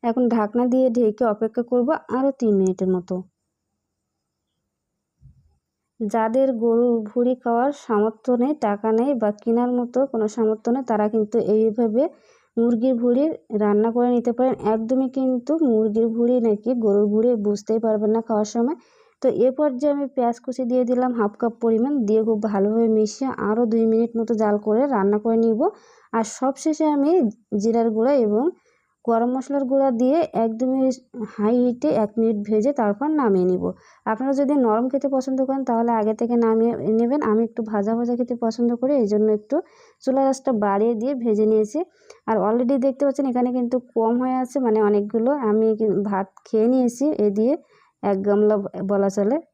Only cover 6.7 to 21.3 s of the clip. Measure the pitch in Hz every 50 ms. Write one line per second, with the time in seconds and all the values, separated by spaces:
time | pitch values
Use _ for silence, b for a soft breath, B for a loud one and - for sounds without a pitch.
6.7 | 226 233 240 247 240 233 214 208 - 247 240 247 254 247 _ 240 233 233 247 277
7.7 | 285 285 - - 226 208 208 220 220 - _ - 247 240 240 277 302 302 - 214
8.7 | 208 208 - 220 220 226 240 277 285 233 220 208 208 208 - 233 226 240 240 247
9.7 | 247 247 240 240 240 254 269 269 - 226 214 214 214 247 226 214 220 214 _ 233
10.7 | 240 269 262 - 226 208 214 214 220 226 214 214 - 233 190 165 208 214 220 226
11.7 | 214 233 240 226 208 233 285 359 b b b b b b b b b - 233 240
12.7 | 240 220 226 262 262 233 233 247 240 254 285 320 - - _ _ - 208 214 208
13.7 | 208 208 214 233 226 240 240 247 247 240 233 247 233 240 254 262 254 - - 202
14.7 | 220 220 226 220 262 262 269 254 262 269 262 254 254 247 240 262 302 330 320 262
15.7 | 226 214 220 220 208 220 226 233 226 233 233 240 254 254 233 226 208 208 208 -
16.7 | 262 240 220 214 202 202 208 208 208 214 220 247 247 220 202 208 208 202 - -
17.7 | 220 226 220 226 214 214 208 214 214 226 226 - 226 208 214 208 - 240 233 254
18.7 | 330 - b b b b b b b b - 262 233 - 226 262 254 - 302 302
19.7 | 254 247 277 294 285 285 285 262 277 - 240 233 240 - - - 247 - 254 233
20.7 | 247 254 247 233 254 247 254 254 247 233 214 208